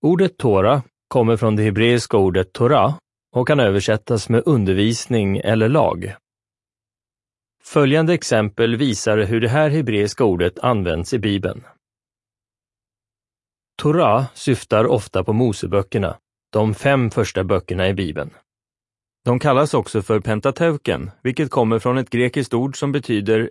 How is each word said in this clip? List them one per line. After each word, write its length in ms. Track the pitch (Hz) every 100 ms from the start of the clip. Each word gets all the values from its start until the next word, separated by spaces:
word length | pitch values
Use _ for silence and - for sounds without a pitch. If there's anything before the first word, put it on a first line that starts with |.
Ordet 360 | 147 175 185 -
Tora 440 | 127 98 101 143 - _ -
kommer 280 | - 113 113
från 200 | 113 107
det 60 |
hebreiska 540 | 107 101 117 120 - 107
ordet 360 | 95 92 92
Torah 460 | - 120 139 104 151 _ _ _
och 140 | 123 127
kan 140 | 147
översättas 680 | 110 98 104 107 - 113 -
med 140 | 117 175
undervisning 920 | 135 95 92 107 117 - 120 98 98
eller 300 | - 110 110
lag. 460 | 151 101 87 98 101 _ _ _ _ _ _ _ _ _ _ _ _ _ _
Följande 520 | - 156 139 151 160
exempel 600 | 175 - 113 104 - 117 117
visar 420 | 139 104 - 107
hur 220 | 98 113
det 80 | 113
här 220 | 135 151
hebreiska 540 | 151 123 107 104 -
ordet 340 | 117 87 87 -
används 540 | 120 113 87 80 87
i 40 | 123
Bibeln. 460 | 104 98 92 120 - _ _ _ _ _ _ _ _ _ _ _ _ _ _ _ _ _ _ _ _ -
Torah 580 | 147 160 139 113 131
syftar 520 | - - 120 - 107 113
ofta 380 | 123 - 92
på 80 | 92
Moseböckerna, 840 | 110 123 104 87 98 95 113 95 - _ _ _
de 240 | 110 107
fem 360 | 104 143 139 117
första 340 | 120 104 -
böckerna 440 | 92 98 - 92 92
i 60 |
Bibeln. 360 | 98 87 76 71 - _ _ _ _ _ _ _ _
De 140 | - 123
kallas 360 | 151 131 151
också 280 | 135 - 110
för 180 | - 107
Pentateuken, 920 | 113 107 139 131 170 143 - 73 87 -
vilket 280 | 127 127 147
kommer 280 | - 113 113
från 200 | 123 131
ett 120 | 123
grekiskt 440 | 117 123 143 123
ord 240 | 120 135 135
som 140 | 143
betyder 580 | 143 127 107 104 110 113